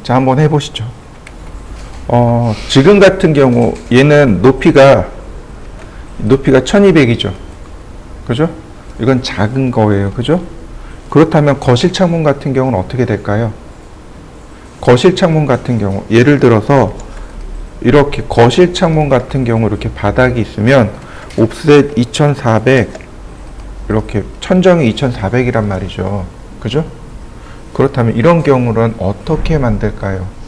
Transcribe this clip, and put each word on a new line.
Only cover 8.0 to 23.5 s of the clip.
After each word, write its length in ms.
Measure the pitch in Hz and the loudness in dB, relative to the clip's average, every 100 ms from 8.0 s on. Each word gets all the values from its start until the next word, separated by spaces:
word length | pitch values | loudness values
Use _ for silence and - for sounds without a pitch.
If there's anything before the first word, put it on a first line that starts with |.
| - - - | -18 -16 -8
그죠? 220 | 120 165 - - - - - | -2 -2 -4 -18 -20 -20 -6
이건 240 | 120 131 | -2 -2
작은 480 | 120 - 104 131 131 | -2 -4 -4 -2 -2
거예요. 400 | 120 107 101 101 | 0 2 2 -2
그죠? 320 | 98 117 170 180 - - - - - - | -4 -2 -2 -4 -14 -16 -16 -16 -18 0
그렇다면 520 | 143 160 160 147 135 | 2 4 4 2 0
거실 320 | - 120 180 | 2 2 2
창문 300 | 180 185 165 | 0 0 2
같은 280 | 151 139 147 | 0 -2 -2
경우는 260 | 131 131 107 | -2 0 -2
어떻게 280 | 90 120 120 | -4 -4 -2
될까요? 480 | 104 - 104 117 - - - - - - - - - - - - - | -2 -2 -2 -2 -6 -16 -20 -20 -20 -20 -20 -20 -20 -20 -20 -20 -6
거실 340 | - 123 185 180 | 2 4 4 2
창문 300 | 185 156 143 | 2 2 2
같은 340 | 123 - 117 | 0 0 -2
경우, 240 | 101 98 - | -2 -4 0
예를 300 | 110 139 143 | 4 4 4
들어서 520 | 127 113 104 139 101 - - - - - - - - - | 4 4 4 2 2 -2 -14 -14 -14 -14 -12 -12 -14 -4
이렇게 420 | 117 147 139 - 113 | 2 4 2 -2 -4
거실 460 | - 117 123 180 | 2 4 4 2
창문 340 | 180 180 156 151 | 2 0 0 2
같은 380 | 131 120 139 120 | 0 0 -4 -2
경우 200 | 113 110 | 0 0
이렇게 240 | 101 110 | -2 -6
바닥이 480 | - 101 101 127 127 | -4 -2 2 0 0
있으면 500 | 104 - 110 135 104 - - - - - | -4 -2 2 4 2 -2 -16 -18 -12 0
옵셋 600 | 117 - 156 147 139 113 | 0 0 4 4 4 0
이천사백, 960 | 120 - 147 139 123 110 120 131 123 - - - - - - | -4 0 0 0 0 0 2 2 0 -6 -18 -18 -18 -18 -18